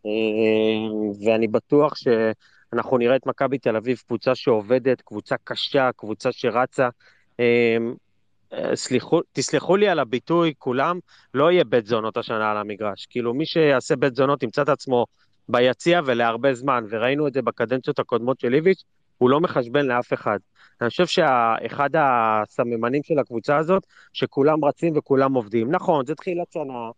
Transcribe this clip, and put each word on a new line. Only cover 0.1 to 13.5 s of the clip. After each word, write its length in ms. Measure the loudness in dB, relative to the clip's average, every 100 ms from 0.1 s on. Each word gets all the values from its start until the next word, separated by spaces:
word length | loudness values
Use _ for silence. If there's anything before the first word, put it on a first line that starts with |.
| -2 0 2 2 2 2 0 -4 -4 -6 -2 0
ואני 220 | 2 0
בטוח 460 | -2 _ 2 2 -2
שאנחנו 1000 | 0 2 0 -4 _ _ _ -6 0 2
נראה 180 | 2 2
את 100 | 0
מכבי 320 | -2 -2 0
תל 180 | -2 -2
אביב, 220 | -2 -6 _
קבוצה 280 | -4 -2 -2
שעובדת, 680 | 0 0 2 0 2 -2
קבוצה 340 | _ -12 -6 -8
קשה, 460 | -6 -8 -2 0 0 -2
קבוצה 340 | -10 -4 -4
שרצה. 580 | -2 -2 0 -2 0 -2 -2 _ _ _ 0
אה, 380 | 2 4 2 0 -4 -8 _ _ _ _ _
אה, 220 | -8 -4 -4
סליחו-, 460 | -2 -4 0 -2 0
תסלחו 420 | -8 -2 -2 0 2
לי 120 | 2
על 120 | 2
הביטוי, 540 | -2 -4 0 0 0 -2
כולם, 420 | -4 -2 -2 -4 _ _ _
לא 180 | 0 4
יהיה 120 | 4
בית 220 | 2 0 0
זונות 320 | -2 -2 -6
השנה 340 | -4 -2 -2
על 60 | -2
המגרש. 500 | -6 -6 -6 -8 -10
כאילו, 240 | -6 -4
מי 120 | -4
שיעשה 500 | -2